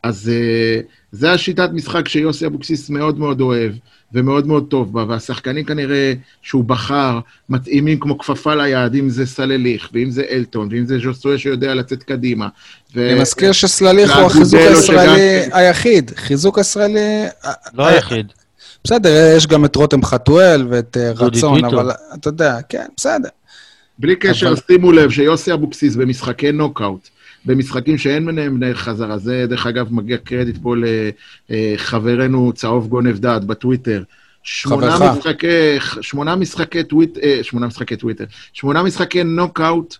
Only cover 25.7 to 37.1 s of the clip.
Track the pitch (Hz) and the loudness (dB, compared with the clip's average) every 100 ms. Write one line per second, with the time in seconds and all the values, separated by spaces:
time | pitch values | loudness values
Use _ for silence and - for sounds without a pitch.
25.7 | - 143 117 127 131 - 117 143 151 151 | -2 -2 0 -2 -2 -6 -4 -2 0 -2
26.7 | - 104 92 _ _ _ _ - 131 131 | -4 -8 -8 _ _ _ _ -2 -2 -2
27.7 | 143 131 151 139 143 165 160 143 131 127 | -4 -2 -2 0 -2 -4 -4 -4 -2 -4
28.7 | 120 - 107 113 107 104 127 123 120 120 | -4 -6 -8 -6 -6 -6 -4 -4 -4 -4
29.7 | 117 113 117 104 123 - 123 123 110 120 | -4 -4 -4 -4 -8 -6 -6 -6 -6 -4
30.7 | 120 117 113 107 104 _ - _ 113 110 | -2 -2 -2 -4 -8 _ -20 _ -6 -4
31.7 | 104 - 117 113 120 127 131 123 117 113 | -4 -4 -4 -2 0 0 0 0 -2 -4
32.7 | 120 110 123 123 101 120 113 98 110 123 | -4 -2 -2 -2 -2 -2 -2 -4 -6 -4
33.7 | 127 127 104 92 _ _ _ - - 139 | -4 -4 -6 -8 _ _ _ -14 -10 -4
34.7 | - 123 170 143 127 160 151 170 170 156 | -2 0 2 2 2 -4 -4 0 2 2
35.7 | 143 - 110 110 143 147 180 175 - 160 | 0 -4 -12 -10 -8 -4 -4 -4 -4 -6
36.7 | 170 160 151 165 | -6 -2 2 2